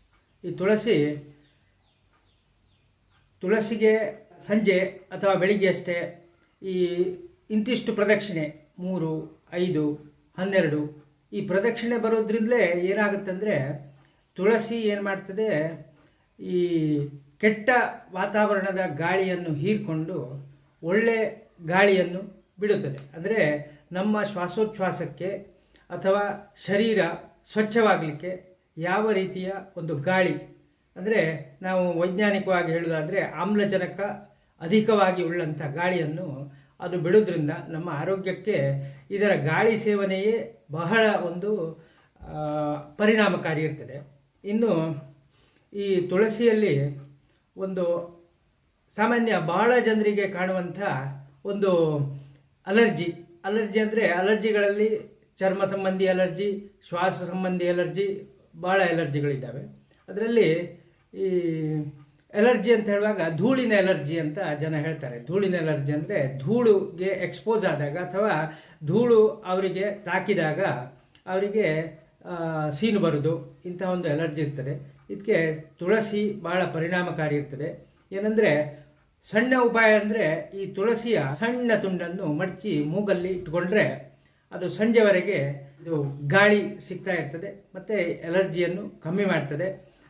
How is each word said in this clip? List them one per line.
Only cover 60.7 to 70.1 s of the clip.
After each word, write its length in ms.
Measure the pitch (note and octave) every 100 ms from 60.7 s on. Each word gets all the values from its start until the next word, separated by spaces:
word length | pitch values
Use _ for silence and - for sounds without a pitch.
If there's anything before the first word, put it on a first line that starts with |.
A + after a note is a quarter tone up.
| - _ _ _
ಈ 200 | G3 F#3+ F3+ E3+ D#3+ D#3 D#3 D3 - - _ _
ಅಲರ್ಜಿ 400 | G#3 A#3+ A3 G#3
ಅಂತ 160 | A3 G3+
ಹೇಳುವಾಗ 320 | G3+ G#3+ G3 E3 D#3
ಧೂಳಿನ 380 | A3+ C4 A3+ G3+
ಅಲರ್ಜಿ 420 | F#3+ D#3+ C#3+ E3
ಅಂತ 200 | D3+ D3+ D3+ C#3+
ಜನ 160 | D#3 D3+
ಹೇಳ್ತಾರೆ. 500 | D#3+ D3+ B2+ A#2+ -
ಧೂಳಿನ 320 | G3 F#3+ F3+
ಅಲರ್ಜಿ 360 | D#3 C#3+ C#3
ಅಂದರೆ, 460 | D3+ E3 F#3 C3+ -
ಧೂಳುಗೆ 640 | E3+ A#3+ A3+ F#3+ - E3 F#3+
ಎಕ್ಸ್‌ಪೋಸ್ 600 | F3 F3+ - G#3+ A3 F3+
ಆದಾಗ 320 | C#3+ C#3+ E3
ಅಥವಾ 600 | F3+ F#3+ G#3+ D#3 D#3 - - - D3
ಧೂಳು 420 | G#3 A#3+ A3 G#3+
ಅವರಿಗೆ 640 | - F#3 F#3 F#3 F3 G#3
ತಾಕಿದಾಗ 760 | G3+ F3